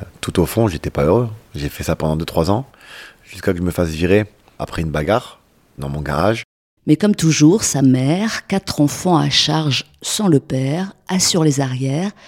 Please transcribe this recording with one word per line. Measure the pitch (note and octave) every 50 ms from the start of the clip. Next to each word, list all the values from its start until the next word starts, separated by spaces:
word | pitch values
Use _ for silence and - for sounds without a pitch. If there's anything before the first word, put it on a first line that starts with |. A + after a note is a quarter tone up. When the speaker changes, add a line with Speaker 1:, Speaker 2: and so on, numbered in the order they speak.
| - - - -
Speaker 1:
tout | - - - -
au | E2+
fond, | - - A#2+ A#2 G#2+
j'étais | E2 D#2 - D#2
pas | - D#2 C#2+
heureux. | D2+ F#2 A#2 B2 A#2 G#2+ G#2+ - _ -
J'ai | - C#2+ C#2+
fait | - - -
ça | - D#2+
pendant | - D#2 D#2 D#2
deux, | D#2 E2
trois | - - F2 E2 E2+
ans, | G2+ A2+ C3+ - _ _ - - - - - - - _ _
jusqu'à | - - F#2+ - G#2
que | F#2+ F2
je | F2
me | F2
fasse | D#2+ - F2 E2
virer | D#2 D#2 F2 F2 F#2+ G#2+ G#2+ - - _ _ _ _ -
après | - - - -
une | - -
bagarre | C#2+ D#2 D2+ D#2 G#2 B2+ - - - - _ _ _ _ _ _ _ -
dans | C#2 C#2
mon | C#2 D2+
garage. | D2+ D2+ C#2+ D2+ F2 G#2 A2+ A2+ - - _ _ _ _ _ _ _
Speaker 2:
Mais | - D3+
comme | D3+ - G#3 G3+
toujours, | - - D#3+ D3 - D3 D3+ F#3 A3 -
sa | - - C#3
mère, | C#3 C3 B2+ C3 B2+ C3+ D#3+ F#3 G#3+ A3+ - - - -
quatre | G3 G3 - - - -
enfants | D3 C#3+ - - - F#3 F3 D3+
à | C#3+ D3
charge | C3+ - - - D3+ D#3 D#3 D3+ B2 - - _ _ _
sans | - - - - G#3+ F#3+
le | D#3+ C3+
père, | - - B2+ C3 C3 C3+ D3 E3+ F#3+ G3 - _ _ -
assure | F#3+ F#3 F3+ - - F3+ D#3+
les | D#3 C#3 C#3
arrières. | C#3 B2+ B2+ B2+ C3 C3+ C3+ D#3 F#3 G#3 - - -